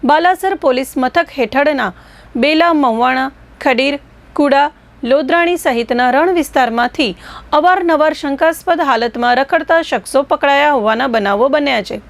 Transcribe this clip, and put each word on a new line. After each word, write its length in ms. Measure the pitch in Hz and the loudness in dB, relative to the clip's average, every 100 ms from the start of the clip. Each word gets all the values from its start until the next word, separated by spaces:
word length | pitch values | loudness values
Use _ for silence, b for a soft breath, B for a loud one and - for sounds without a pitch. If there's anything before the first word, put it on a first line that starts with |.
| 254 | 2
બાલાસર 440 | 302 339 370 381 392 | 2 2 0 -2 0
પોલીસ 320 | 311 254 269 - | 0 0 -4 -4
મથક 380 | 254 339 330 - | -2 0 -2 -2
હેઠળના 540 | 226 262 285 285 214 185 B B B 247 | -2 0 0 0 -4 -8 B B B -2
બેલા, 380 | 262 311 339 | 0 2 2
મવાણા, 560 | 320 269 226 247 262 262 - - - | 2 0 0 0 -2 -4 -10 -20 -6
ખડીર, 400 | - 240 269 285 - - - | -2 0 0 -2 -10 -20 -16
કુડા, 380 | - 285 277 294 - - - | -2 2 2 0 -4 -20 -12
લોધરાણી 580 | 233 269 269 339 339 349 330 | -2 0 2 0 0 0 -2
સહિતના 440 | 240 233 240 247 | -2 -2 0 0
રણ 220 | 254 339 349 | 2 2 0
વિસ્તારમાંથી 720 | 294 - 247 226 240 - 262 180 B B B | -2 0 0 0 -4 -2 -4 -4 B B B
અવારનવાર 640 | 302 339 370 349 320 311 302 | 0 2 2 0 2 0 -2
શંકાસ્પદ 680 | 294 277 330 330 - 330 302 | -6 0 0 -2 -2 -2 0
હાલતમાં 480 | 233 233 240 240 247 | 0 -2 -2 0 0
રખડતા 380 | 269 330 320 330 | 0 -2 0 0
શખ્સો 400 | 320 240 - 262 | 0 -6 -2 -2
પકડાયા 520 | 277 294 285 277 294 285 | 0 0 2 2 2 2
હોવાના 340 | 208 220 269 | 0 0 0
બનાવો 360 | 226 196 202 262 | -2 0 0 2
બન્યા 380 | 294 285 247 185 | 0 0 -2 -4
છે. 100 | 214 - | -10 -12